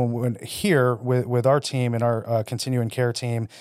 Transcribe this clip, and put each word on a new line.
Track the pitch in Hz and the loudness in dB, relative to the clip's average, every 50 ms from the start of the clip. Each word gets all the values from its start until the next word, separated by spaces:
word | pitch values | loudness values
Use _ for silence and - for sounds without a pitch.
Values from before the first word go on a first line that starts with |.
| 123 | 2
when, | 117 | 0
when | 120 117 123 120 110 | 0 -2 -2 -2 -4
here | - - - - - - 208 165 135 123 123 120 | -4 -8 -10 -6 -2 0 2 4 4 4 4 2
with, | 104 120 123 127 123 127 | 0 0 0 0 2 2
with | 120 123 123 117 | 0 0 2 4
our | 131 143 147 | 4 4 4
team | - - 143 127 123 120 | 2 -2 -2 -2 0 0
and | 117 113 | 0 0
our, | 120 120 117 110 - 117 | 0 0 0 0 -2 0
uh, | 117 110 107 | -2 -2 0
continuing | - 123 110 - 131 127 123 113 110 | -2 -6 -6 -4 -2 -2 0 -2 -2
care | - 127 123 120 | 0 0 0 0
team, | 117 - 127 120 117 113 110 - - - | -2 -2 -4 -4 -2 -4 -4 -6 -10 -16